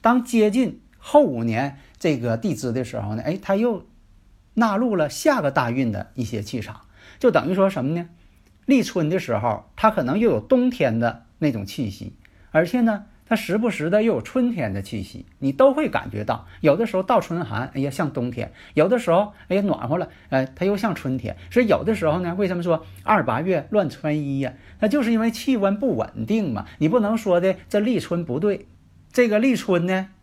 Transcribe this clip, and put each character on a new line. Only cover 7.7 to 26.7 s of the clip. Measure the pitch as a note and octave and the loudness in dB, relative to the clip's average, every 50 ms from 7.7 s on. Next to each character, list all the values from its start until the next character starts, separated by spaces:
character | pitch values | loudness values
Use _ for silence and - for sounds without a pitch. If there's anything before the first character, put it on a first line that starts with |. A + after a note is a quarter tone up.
什 | F#3+ D3+ | 2 -2
么 | B2 C#3 E3 | -4 -2 -4
呢？ | E3+ F3 E3+ - _ - - _ _ _ _ _ _ _ | -4 -6 -10 -18 _ -20 -20 _ _ _ _ _ _ _
立 | - C#4 B3+ | 2 2 2
春 | G3+ - - F#3 D#3+ D3+ | 2 0 -2 -2 0 0
的 | F3+ F#3+ | 0 -2
时 | - - A#2 G2+ | -2 -2 -2 0
候， | G#2+ A#2+ G#2+ G2+ - - _ | 0 -2 -2 -4 -8 -18 _
它 | - - A3 | 2 2 2
可 | G#3 F#3+ | 2 2
能 | C3+ B2 D3 G#3 | -2 -2 0 2
又 | A#3 A3+ | 2 2
有 | C#3 G#2+ | 2 0
冬 | - - C4 B3 B3 B3+ | 2 2 2 4 4 2
天 | A#3+ - D3+ B2 A2 A#2 | 2 2 0 0 2 0
的 | A#2 A#2 A2+ - - _ _ _ | 0 -2 -2 -4 -18 _ _ _
那 | D#3+ D3 | -2 -2
种 | A#2+ G#2+ G2 | -2 -2 -8
气 | G2 - - C3 G#2 | -8 -8 -6 -6 -6
息， | G2 - G2+ G2 - _ _ - _ - - - | -6 -10 -14 -16 -16 _ _ -20 _ -20 -20 0
而 | - D#3 F3 | 2 2 2
且 | E3+ - B3 | 2 2 2
呢， | A#3 A3+ G#3+ G3+ - - - _ _ | 2 2 0 -2 -8 -16 -20 _ _
它 | - A#3 | -2 -2
时 | G#3+ - - F3 G#3+ | -2 0 -2 -2 0
不 | A#3 A#3 | 0 -2
时 | E3+ - D3 E3 | -2 -2 -2 2
的 | F#3 G#3+ | 2 2
又 | A3+ A#3 F#3 | 2 2 0
有 | A#2+ | 0
春 | - - - B3+ A#3+ B3 | -4 -4 -2 0 0 0
天 | A#3+ E3+ B2+ G#2 | 0 -2 -4 -4
的 | F#2+ G2+ | -4 -6
气 | G2 - - G#2 | -6 -6 -8 -8
息， | F#2 - - - - - _ _ | -8 -10 -14 -18 -18 -20 _ _
你 | C3+ C3+ | -4 -4
都 | C3+ - F3 F3+ C4 | 2 4 4 4 4
会 | D#4 D#4 - | 2 -2 -2
感 | - - - - | -2 -4 -6 -4
觉 | - G#2 G#2+ | -8 -6 -4
到。 | - A2+ - - - - - | -4 -4 -6 -6 -16 -14 0
有 | - D3+ C#3+ | 2 2 4
的 | F3+ A#3 | 4 0
时 | A3 - | -2 -2
候 | F#3 | -4
到 | F#3+ - B3 G#3 | 0 2 2 0
春 | E3 - E3 E3+ D#3+ | 2 0 -6 -6 -6
寒， | G#2 A2 G#2+ B2+ C3 - | -6 -6 -6 -6 -6 -4
哎 | C#3 | -4
呀， | C3+ C#3+ | -4 -4
像 | C3+ - E3+ C#3+ | -2 -4 -4 -4
冬 | - C#3 A#2+ B2 | -4 -4 -6 -6
天； | A#2 A#2 G#2+ - - - - - | -6 -8 -10 -10 -12 -20 -20 -4
有 | - - D#3 F#3+ | 0 2 2 4
的 | B3 A#3 | 2 0
时 | A#3 - | 2 2
候， | E3 F#3 G#3 G#3 - - - - | 2 2 2 0 -6 -20 -8 -4
哎 | F3+ | -2
呀， | G3+ | -2
暖 | G3+ G3 - - - A#2 | 0 -2 -2 -4 -4 -4
和 | D3+ F3+ | -4 -4
了， | E3 - - - - - | -4 -6 -10 -20 -10 -2
哎， | C#3 C3 C3 C3+ - | -2 -2 -2 -2 -4
它 | - F3 | -4 -2
又 | G3 G3+ | -2 -2
像 | G3 G#3+ G#3+ F3 | 0 -2 -4 -4
春 | - - C3+ C3 B2+ | -4 -4 -4 -4 -4
天。 | - - - - - - | -6 -8 -10 -10 -16 0
所 | - A#3+ | 2 2
以 | B3 | 4
有 | G#3 D3+ - - | 4 2 2 2
的 | F#3+ A3 | -2 -2
时 | - E3+ | 0 0
候 | D#3 D3+ F3+ | 0 0 0
呢， | F3+ E3+ F3 | -2 -4 -2
为 | F#3+ G#3 F3+ | -2 -2 -2
什 | F#3 | -2
么 | F3 | -2
说 | E3+ F3 E3 D#3+ - - - - | 0 0 0 0 -2 -12 -20 -8
二 | - - G#3+ F#3+ A#2 | 0 2 2 2 2
八 | B2+ A2 B2 | 0 -2 -2
月 | D#3+ F#3+ F#3 D3+ C3 - | 0 0 -2 -2 -2 0
乱 | - G#3 F#3 C#3 | 0 0 0 0
穿 | - - - D3+ D3+ D3+ | -6 -6 -4 -2 -2 -2
衣 | D3 C#3 C#3 C3+ | -4 -4 -4 -4
呀？ | C#3 - - - - - - - | -4 -4 -6 -12 -20 -20 -4 -2
那 | A3 G#3+ | 0 2
就 | A#3+ D4 | 2 2
是 | B3 A3+ | 2 2
因 | A#3 A3 | 0 2
为 | A3+ A#3 | 0 0
气 | A3+ - - C#4 C4 | -2 -2 -2 0 0
温 | A3 G3 G3 G3+ G#3 | 2 2 0 0 0
不 | C4+ B3+ E3 | 0 0 0
稳 | A2 A2 - - A#2 A2 | 0 -2 -6 -6 -8 -4
定 | A2+ G#3 A3+ G3+ D3+ | -2 0 0 0 -2
嘛。 | A#2 G2+ - - | -4 -6 -8 -10